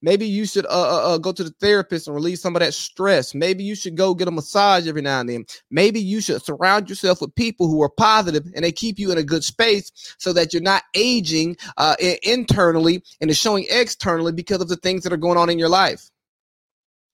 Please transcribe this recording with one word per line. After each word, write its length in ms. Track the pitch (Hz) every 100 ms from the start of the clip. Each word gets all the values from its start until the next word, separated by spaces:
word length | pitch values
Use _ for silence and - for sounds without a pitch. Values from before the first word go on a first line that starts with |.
Maybe 240 | 156 202 220
you 180 | 202
should, 220 | 214 196 190
uh, 40 |
uh, 440 | 175 156 165 151
uh, 40 | 165
go 120 | 175
to 140 | 180
the 100 | 165 -
therapist 480 | 202 208 185 170 151
and 80 | 147
release 260 | 165 180
some 140 | - 170
of 40 |
that 140 | 165
stress. 580 | - - - 196 175 127
Maybe 300 | 143 170 190
you 140 | 196 208
should 200 | 180 160
go 160 | 190
get 140 | 180 185
a 60 |
massage 560 | 165 147 208 202 190 165
every 140 | 151
now 180 | 143 135
and 80 | 120
then. 160 | 120 110 - _
Maybe 300 | 139 202 226
you 200 | 190 214
should 240 | 185 123
surround 440 | - 143 185 208 190
yourself 300 | 196 190 180
with 120 | - -
people 320 | 233 214 170
who 120 | 156
are 80 | 147
positive 560 | - 202 220 180 151 160 165
and 80 |
they 80 | 170
keep 260 | 165 226 196
you 140 | 202
in 60 | 175
a 40 |
good 220 | 147 160
space 480 | - - 226 202 - - - -
so 140 | -
that 200 | 175 165
you're 100 | 170
not 200 | 175 196 -
aging, 600 | 190 240 247 165 160 160 170 - -
uh, 180 | 156 151
i-, 160 | 180 175
internally 800 | 196 247 240 208 175 165 165 180 - -
and 100 | 156
it's 80 | 151
showing 280 | 233 208 185
externally 640 | 233 240 - 196 165 165
because 280 | 165 170 190
of 60 | 175
the 80 |
things 300 | 175 185 185
that 80 | 175
are 40 | 170
going 220 | 170 175
on 100 | 170
in 120 | 170
your 80 | 165
life. 420 | 185 180 - - _ _ _ _ _ _ _ _ _ _